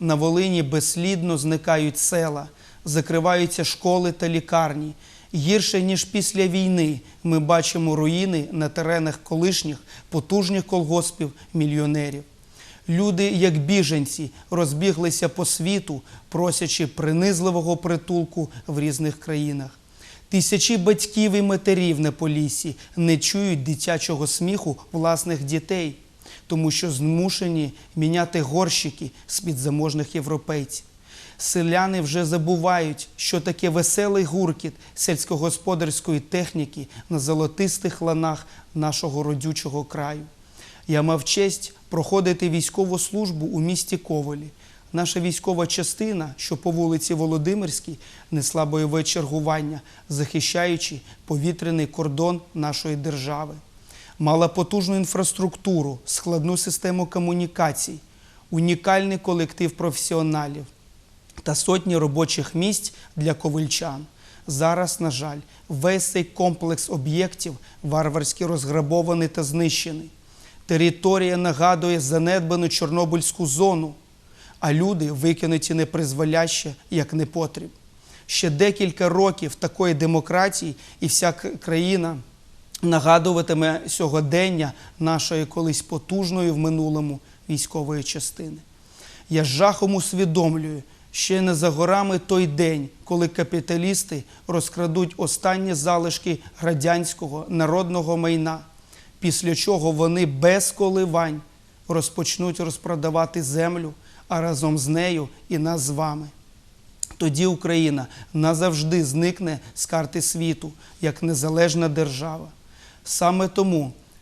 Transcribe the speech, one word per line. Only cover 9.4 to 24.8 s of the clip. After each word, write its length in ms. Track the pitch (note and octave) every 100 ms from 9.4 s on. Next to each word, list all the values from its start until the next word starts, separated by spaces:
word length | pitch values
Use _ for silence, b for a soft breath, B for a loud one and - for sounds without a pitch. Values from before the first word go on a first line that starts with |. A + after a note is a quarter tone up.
| F3+ F#3 D#3+ C3+ B B B
потужних 580 | D#3+ - G3+ F#3 G3 F3+
колгоспів 640 | F#3 D#3 E3+ E3 - D3 B B
мільйонерів. 680 | E3 D3+ D3 D3 D3+ D3 C#3+ D3 - B B B B -
Люди, 420 | E3+ G#3 F3+ G3+
як 280 | F#3+ F#3 D3+
біженці, 720 | C#3+ G3+ D3 D#3 C#3 - C#3+ B B
розбіглися 760 | F3 D#3 D3 G3 D#3 E3+ D#3+ E3+
по 160 | -
світу, 580 | E3 - E3+ G3 - C#3 B B -
просячи 580 | - F3 E3 E3 - D3
принизливого 880 | - D3+ E3 F#3+ E3+ F#3 F3 E3 E3+
притулку 720 | E3+ E3 - F3 E3 E3+ D3+ A#2 -
в 140 | D3
різних 400 | D3+ C3+ D#3 C#3+
країнах. 580 | - D3+ D3 C#3 C3+ - - B B B B
Тисячі 480 | F#3+ - G#3 - A3+
батьків 560 | F3+ G#3 - A3 G#3+
і 100 | G3+
матерів 580 | G3+ F#3+ G3 F#3 F3 D3
на 120 | D3+
Поліссі 640 | D3 D#3+ D3+ D3 - E3 - B -
не 200 | E3 D3+
чують 460 | - G3+ G3+ D#3
дитячого 640 | C3 D3 - D#3+ - D3 D3
сміху 500 | - F3 G3 D#3 C3